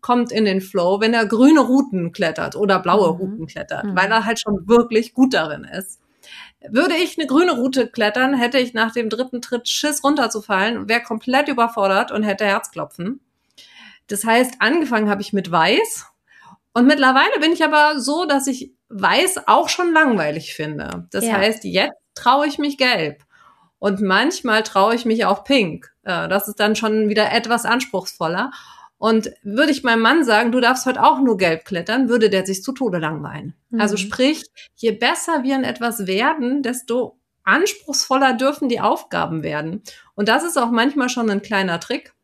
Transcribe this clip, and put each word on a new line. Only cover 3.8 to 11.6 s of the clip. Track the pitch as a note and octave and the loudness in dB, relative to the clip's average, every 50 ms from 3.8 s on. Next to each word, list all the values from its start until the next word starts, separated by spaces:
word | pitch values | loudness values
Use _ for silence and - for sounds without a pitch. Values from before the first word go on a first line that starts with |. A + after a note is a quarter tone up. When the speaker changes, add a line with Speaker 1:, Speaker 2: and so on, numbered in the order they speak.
| - | -8
Speaker 2:
Mhm. | G#3 F#3+ | -4 0
Speaker 1:
weil | F3+ F#3+ G3 | 0 0 2
er | A3 A3+ G#3 | 2 0 0
halt | A3 A#3 A3+ | -2 -4 -4
schon | - A3 G#3 F#3 E3 G3 | -4 -4 -4 -4 2 4
wirklich | A#3 A#3+ A#3 A#3+ A3 G#3+ A#3 - _ | 4 4 4 4 0 -2 -2 -2 _
gut | - C4+ C4 B3+ | 2 2 4 4
darin | F3+ D#3+ D#3 D3 - D2+ | 0 -2 -2 -6 -12 -12
ist. | - - - F#3+ - - _ _ _ _ _ _ - - - - - _ _ - - | -12 -12 -12 -12 -12 -18 _ _ _ _ _ _ -20 -20 -20 -20 -20 _ _ -16 -2
Würde | G#3 A#3+ E4 - F4 | 0 2 2 2 2
ich | D#4+ F4+ - - - | 0 -2 -2 -2 -6
eine | D#4+ | -4
grüne | C4 C4 D4+ F4+ F4+ | 2 2 4 4 4
Route | D#4 A#3+ A#3+ C4+ C4 C4+ A#3 G#3+ | 2 0 -2 0 0 0 -2 -2
klettern, | - - G#3+ G#3 G#3+ B3 B3+ C4+ C#4+ | -2 -2 -2 0 2 0 0 2 2
hätte | B3+ A#3+ A#3+ C4 C4+ | 2 0 2 2 0
ich | B3+ A#3+ - | -2 0 -2
nach | A3 A3+ A3+ | -2 -2 -2
dem | A3 A#3+ A#3 A3 | -2 -4 -4 -4
dritten | A3 G#3+ B3+ B3+ - A#3+ | -2 -4 -4 -6 -6 -10
Tritt | A#3+ - B3 A#3 A#3 - | -8 -6 -8 -6 -6 -6
Schiss | - - - D4 D4 D4 - | -6 -2 -2 -2 -2 0 0
runterzufallen, | C#4 D4+ D#4 B3 A3 - G#3+ G#3 - G#3 F#3+ G3 A3 A#3+ G#3 G3 G#3 | 0 2 2 0 -2 -2 -6 -6 -4 -2 0 0 0 -2 -4 -4 -2
wär | A3+ A#3+ | -2 -2
komplett | A#3 - A3+ A3 - - B3+ C4+ D4 D4 | -2 -4 -8 -8 -4 0 0 0 0 0
überfordert | C#4 A#3+ | 0 0